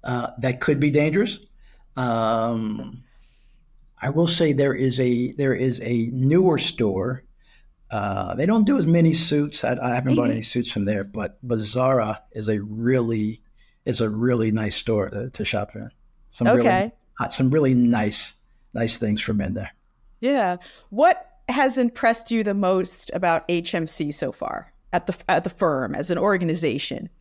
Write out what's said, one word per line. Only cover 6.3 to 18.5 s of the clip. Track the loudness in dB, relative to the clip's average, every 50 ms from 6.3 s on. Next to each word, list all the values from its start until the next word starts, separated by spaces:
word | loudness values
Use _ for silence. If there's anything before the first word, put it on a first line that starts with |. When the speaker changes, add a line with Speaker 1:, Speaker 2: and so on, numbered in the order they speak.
| 4 6 6 4 2 2
Speaker 1:
store. | 0 -4 -2 0 0 0 0 0 -2 -4 -6 -8 -12 -20 _ _ _ _ _ -20 _ _ _ _ _ -8
Uh, | -6 -4 -4 -2 -2 -4 -4 -4 -2
they | -2 0
don't | 2 4 4 4
do | 4 2 2
as | 4
many | 4 4 6 6 4
suits. | 4 2 0 0 0 0 0 -2 -4 -4 -2
I, | -2 -2 -2
I | -2 -2 -2
haven't | -2 0 2 2
bought | 2 2
Speaker 2:
Mm-hmm. | 0
Speaker 1:
any | 0 -2
suits | -4 -4 -4 -4 -4 -4
from | -4 -2 -2
there, | -2 -2 -4 -6
but, | -6 -8 -8 -8 -8 -10 _
but | -6 -4 -4 -4
Zara | -4 -4 -2 0 2 2 2 2 0 -2 -4 -8 _ _
is | -12 -6 -2 -2
a | -2 -2
really, | -2 -6 -8 -2 0 2 2 2 2 0 0 -2 -2 -2 -4 -8 _ _ _ _ _ _ _ _ _
is | -6 -2 0
a | -2 -2
really | 0 0 0 0 2 2 2 2
nice | 2 0 0 -2 -4
store | -4 -2 0 0 0 0 -2
to, | -4 -8 -8 -8
to | -6 -6 -6
shop | -4 -2 -4 -4 -6 -10
in. | -14 -14 -14 _ _ _ _ _ _ _ _
Some | -6 0 2 4
Speaker 2:
Okay. | 4 4 4 4 2 2
Speaker 1:
really | 0 -2 -6 _ _ _ _ -8
hot, | -6 -6 0
some | 0 2 2
really | 4 4 4 4 4
nice, | 4 4 4 4 2 0 0 -2 -4 -6 -8 -12 _ _ _